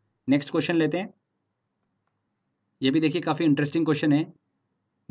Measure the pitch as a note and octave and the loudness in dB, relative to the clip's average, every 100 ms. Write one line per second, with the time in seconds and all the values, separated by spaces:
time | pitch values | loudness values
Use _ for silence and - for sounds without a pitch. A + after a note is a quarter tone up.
0 | _ _ - C#3+ D3 E3 D3+ E3+ D#3 F3 | _ _ 0 0 0 -4 0 0 0 -2
1 | G3+ - _ _ _ _ _ _ _ _ | -6 -14 _ _ _ _ _ _ _ _
2 | _ _ _ _ _ _ _ - C3 D#3 | _ _ _ _ _ _ _ -6 0 2
3 | D#3 E3+ D#3+ D3+ E3 C#3 D3 E3 D#3 D3+ | 0 -2 -4 0 2 2 0 0 0 0
4 | D#3 C#3+ E3 - _ _ _ _ _ _ | 2 0 0 -10 _ _ _ _ _ _
5 | - | 0